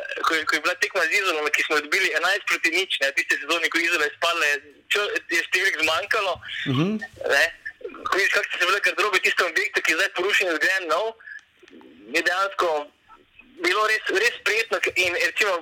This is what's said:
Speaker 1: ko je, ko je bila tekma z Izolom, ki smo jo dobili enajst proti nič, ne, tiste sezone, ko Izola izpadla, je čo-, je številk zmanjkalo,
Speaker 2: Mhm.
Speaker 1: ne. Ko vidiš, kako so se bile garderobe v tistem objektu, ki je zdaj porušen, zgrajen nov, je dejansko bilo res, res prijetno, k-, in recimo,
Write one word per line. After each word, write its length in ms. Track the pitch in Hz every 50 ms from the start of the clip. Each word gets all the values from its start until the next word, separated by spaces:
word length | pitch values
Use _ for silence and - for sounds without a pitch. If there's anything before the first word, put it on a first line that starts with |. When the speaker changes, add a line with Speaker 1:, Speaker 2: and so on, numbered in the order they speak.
| - - - -
Speaker 1:
ko 120 | - 156
je, 100 | 165 156
ko 120 | 156 - -
je 80 | 156
bila 140 | 147 170 180
tekma 260 | - 196 208 - 190 165
z 80 | 160 175
Izolom, 320 | 202 196 190 165 156 151 147
ki 160 | 143 - -
smo 100 | - 160
jo 80 | 151
dobili 300 | 147 147 156 196 190 175
enajst 340 | 156 151 165 180 196 202 -
proti 240 | - 165 160 - 170
nič, 260 | 160 180 190 - - -
ne, 140 | 139 139
tiste 240 | 139 - - - - 147
sezone, 280 | 143 143 165 170 160
ko 120 | 151 - 165
Izola 280 | 170 170 175 165 147
izpadla, 400 | 147 - - - 170 170 170 156
je 120 | 147 143 139 143 147 143 - _
čo-, 240 | - - 202 208 - - 170 -
je 160 | - 170 -
številk 340 | - - - 185 190 196 180 151
zmanjkalo, 560 | 160 160 160 170 196 190 - 226 202 190 165 - - - - - -
Speaker 2:
Mhm. 240 | 160 131 131 160 190 220 214 - - - - -
Speaker 1:
ne. 200 | - 131 139 156 165 - - - - - - - 370 - -
Ko 120 | - - -
vidiš, 180 | 185 196 185
kako 140 | 185 202 202
so 100 | - -
se 100 | - 175
bile 140 | 175 190 202
garderobe 360 | 196 185 170 175 185 208 185
v 60 | 185
tistem 260 | - 196 185 - 190 175
objektu, 320 | 160 175 202 208 - 185
ki 120 | - -
je 60 | 160 165
zdaj 120 | 190 190
porušen, 380 | - 175 180 202 202 - 196 180
zgrajen 340 | 165 151 165 175 190 190 185
nov, 200 | 160 156 175 214 226 226 - - - - - - _ _ _ - - - - - - - - 101
je 160 | 110 127 165
dejansko 460 | 165 170 175 185 196 196 196 - 185 170 156 147 147 143 - _ _ - - - _ _ _ - - - - 311
bilo 240 | 349 349 370 - 427
res, 200 | - 440 - - -
res 260 | - - 440 - - -
prijetno, 380 | - - 208 220 226 - 202 185
k-, 160 | - 185 -
in 220 | - 185 180 175
recimo, 380 | 170 165 170 - - 220 202 185 170